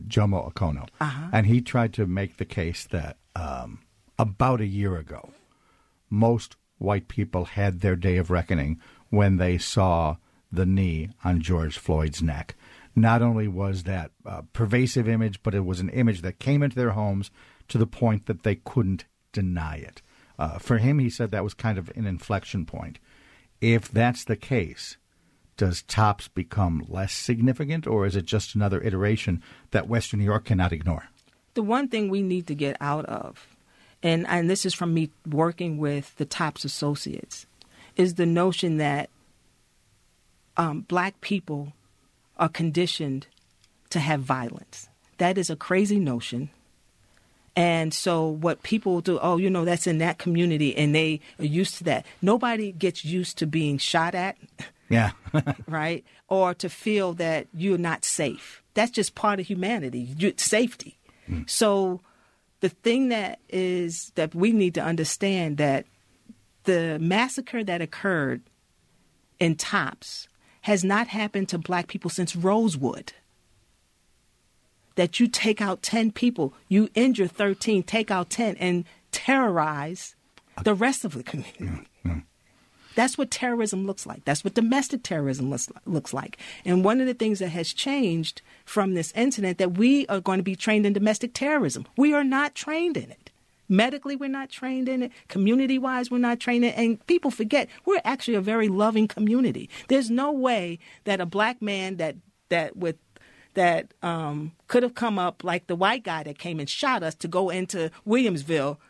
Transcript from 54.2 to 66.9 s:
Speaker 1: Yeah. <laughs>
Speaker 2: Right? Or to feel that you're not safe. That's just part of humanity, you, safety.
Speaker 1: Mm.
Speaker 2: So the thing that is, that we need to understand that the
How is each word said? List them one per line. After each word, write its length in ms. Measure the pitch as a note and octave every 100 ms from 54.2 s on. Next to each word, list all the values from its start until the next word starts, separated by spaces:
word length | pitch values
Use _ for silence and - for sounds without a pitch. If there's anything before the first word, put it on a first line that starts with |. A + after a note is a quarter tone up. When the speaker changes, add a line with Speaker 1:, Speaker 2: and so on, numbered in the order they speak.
| F#3+ - - - - _ -
Speaker 1:
Yeah. 220 | A#2 G#2 - -
<laughs> 80 | D3+ C#3+ - A#2
Speaker 2:
Right? 360 | D#3 D#3 E3 - _ -
Or 260 | F#3+ F#3 F3
to 140 | F3+
feel 440 | - A3 G#3+ F#3
that 340 | E3+ E3 D#3 -
you're 240 | D#3+ F#3+ F3
not 260 | E3+ - -
safe. 560 | - D3 - - - _
That's 180 | - A#3
just 240 | - F#3 -
part 240 | G#3+ G3
of 80 | F3+
humanity, 520 | F3+ F#3 A#3 C3+ B2 B2 D3
you, 160 | F#3+ -
safety. 600 | - G#3+ B3 - - - _ _ -
Speaker 1:
Mm. 200 | E2+ -
Speaker 2:
So 520 | - A3 G3 F#3+ F3+ _ _ _ _ _ _
the 80 | F#3
thing 380 | - A3+ A#3+ C4
that 300 | A3+ - - -
is, 640 | F#3+ F#3 F3+ E3+ E3 - -
that 180 | D#3 E3+
we 160 | G#3
need 220 | A3+ F3+ E3
to 60 |
understand 760 | E3 E3 D#3 - G3 F#3+ E3 D3
that 280 | D3 C#3 - _ _ _ - - _ _
the 340 | - F3 E3